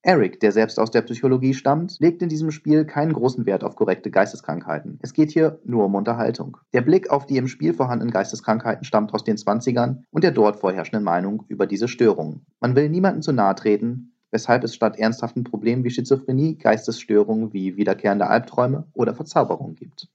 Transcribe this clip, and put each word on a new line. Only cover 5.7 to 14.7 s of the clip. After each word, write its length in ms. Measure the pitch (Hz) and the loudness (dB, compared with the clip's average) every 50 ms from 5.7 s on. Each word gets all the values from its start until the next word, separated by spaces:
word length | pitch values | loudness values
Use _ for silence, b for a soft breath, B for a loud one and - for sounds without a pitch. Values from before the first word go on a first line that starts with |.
| 120 113 104 | 0 2 2
um 100 | 95 101 | 2 2
Unterhaltung. 640 | 98 104 117 120 117 113 117 113 - - - 120 _ _ _ - | 0 0 -2 -2 -2 -2 -2 -2 -4 -8 -12 -14 _ _ _ -2
Der 100 | 127 127 | 0 2
Blick 280 | 135 165 190 190 - | 4 4 4 4 2
auf 160 | 147 143 139 | -2 -2 0
die 120 | - 139 131 | -2 -2 -2
im 100 | 127 131 | -2 -4
Spiel 260 | - - 147 165 165 | -6 -4 -2 -2 0
vorhandenen 380 | - 131 123 123 117 120 120 113 | 0 -2 -2 -2 -2 -4 -2 -2
Geisteskrankheiten 720 | 95 98 - - 107 - - 107 110 - 113 107 - - | -2 -2 -2 -6 -8 -2 -2 -2 0 0 -4 -4 -4 -6
stammt 280 | - - 107 107 107 - | -2 0 0 0 0 -4
aus 100 | 107 - | -4 -2
den 120 | - 107 | -2 -4
Zwanzigern 680 | 104 - - 104 117 - - 123 123 120 127 135 135 - _ - | -2 0 -2 -2 0 0 0 0 0 0 0 -2 -6 -10 _ -2
und 100 | 156 165 | 2 2
der 80 | 180 | 2
dort 300 | 143 127 107 104 104 - | 4 4 2 2 2 0
vorherrschenden 420 | - 95 92 95 85 - - 110 104 | -2 -2 -2 -2 -6 -4 -4 -4 0
Meinung 400 | 92 85 90 92 98 104 107 104 _ | 0 0 0 0 -2 -4 -6 -8 _
über 180 | 107 101 101 | -4 -2 -2
diese 220 | 95 98 95 117 123 | -2 0 -2 -2 -4
Störungen. 580 | - - 123 110 95 78 80 78 76 - _ _ _ _ | 0 2 4 4 4 2 -2 -8 -8 -12 _ _ _ _
Man 160 | - 131 123 | -2 2 2
will 120 | 135 151 151 | 2 2 2
niemandem 340 | 160 180 185 196 - 156 156 | 0 2 2 0 0 0 -2
zu 100 | - 147 | -2 0
nahe 240 | 123 104 98 95 | 2 2 2 0
treten, 560 | - - 110 104 104 113 117 123 127 - - _ _ _ _ | 0 2 2 2 2 0 -2 -4 -6 -12 -16 _ _ _ _
weshalb 320 | - 110 - - 120 131 127 | -4 -4 2 2 2 2 2
es 140 | 117 | -4